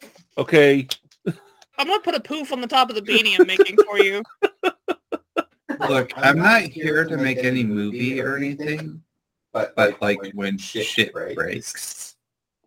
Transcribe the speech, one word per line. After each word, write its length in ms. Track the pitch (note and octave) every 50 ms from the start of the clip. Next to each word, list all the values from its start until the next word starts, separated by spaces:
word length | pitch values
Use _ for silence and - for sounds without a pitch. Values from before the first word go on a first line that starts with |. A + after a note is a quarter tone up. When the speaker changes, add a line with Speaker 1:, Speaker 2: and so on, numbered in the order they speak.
| - - _ _ _ _ - -
Speaker 1:
okay? 500 | C#3 - E3+ D#3 D3 C#3+ C#3 C#3 C3 C3 - - _ _ _ _ - G#3+ - - - _ _ _ - _ _ -
Speaker 2:
I'm 80 | C#4
gonna 140 | D#4+ G4 G#4+
put 140 | - F4 F4
a 60 | C4
poof 300 | G#3 - C#4+ D#4 C#4+ -
on 120 | C#4+ B3+ B3
the 40 |
top 220 | A#3 D4 C4 B3+ A#3
of 60 | A3+
the 60 | G#3+ G3+
beanie 360 | G#3+ G#3 A3 A3 G#3 F#3+ F#3
I'm 80 | F3+
making 300 | F3+ F#3+ F#3 G3 F#3+ G3 G#3+ G3+
for 140 | G#3 G#3 G3+
you. 240 | G3 G3 G3 G3+ A3+ - - - G4+ - - - - F#4 - _ - - - - _ -
<laughs> 800 | - - _ _ - E4+ - _ _ _ _ - C#4 - - -
Speaker 3:
Look, 240 | C#3 C3 B2+ - -
I'm 220 | - B2 C3+ D3 E3
not 240 | F3 G#3 A3+ A3+ F#3
here 420 | D#3 - D#3+ D#3 D#3+ D3+ D#3 E3
to 120 | D#3+ E3 C#3+
make 200 | C3+ C3 C3 B2+ B2
any 180 | B2+ C3 B2+ A#2+
movie 580 | G#2+ G#2 G#2 G#2 G#2 G#2+ B2 A#2+ B2+ B2+ C3 A2+
or 140 | C3 C#3 C#3
anything, 640 | C#3 C#3+ C#3+ C#3+ D3 D3+ D3+ D#3 D#3+ D#3 D#3 D#3+ _ _ _ _ _ _ _ _ _ _ -
but, 240 | A2+ G#2+ - -
but, 240 | - A2 G#2 - -
like, 180 | G#2 G2+ G2+ G2 G2 G2 G2+
when 240 | G2+ G2 G2 G2
shit 560 | F#2+ - - - A2 G#2 - - - G#2+ - -
breaks, 1040 | - - - - - - - - - - - - - - - - - - - - _ _ _ _ _ _ _ _ _ _